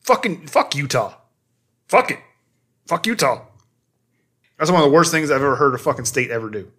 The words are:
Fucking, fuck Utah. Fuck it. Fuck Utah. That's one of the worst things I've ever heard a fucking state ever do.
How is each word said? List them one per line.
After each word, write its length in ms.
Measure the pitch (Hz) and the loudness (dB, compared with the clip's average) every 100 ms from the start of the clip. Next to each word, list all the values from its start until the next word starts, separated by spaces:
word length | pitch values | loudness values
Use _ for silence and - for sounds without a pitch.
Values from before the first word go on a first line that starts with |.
Fucking, 440 | - 240 240 170 - | 0 0 0 -6 -2
fuck 280 | - - | -2 0
Utah. 400 | 139 143 127 107 - _ _ _ _ _ _ _ | -4 -2 -2 -4 -8 _ _ _ _ _ _ _
Fuck 220 | - 247 | 2 2
it. 80 | - - _ _ _ _ _ _ | -4 -12 _ _ _ _ _ _
Fuck 200 | 170 - | -4 -2
Utah. 360 | 226 151 117 - _ _ _ _ _ _ _ _ _ _ _ | 0 0 0 -8 _ _ _ _ _ _ _ _ _ _ _
That's 120 | 156 | 0
one 120 | 180 | 4
of 60 | 147 | 4
the 60 | |
worst 160 | 147 165 | 4 4
things 200 | 165 156 | 0 0
I've 60 | 135 | 0
ever 140 | 139 127 | 0 2
heard 180 | 143 | 0
a 40 | 127 | 0
fucking 260 | - 131 | -4 -4
state 260 | 120 - 123 | -4 -4 -4
ever 200 | 117 110 | -4 -8
do. 200 | 104 90 | -10 -14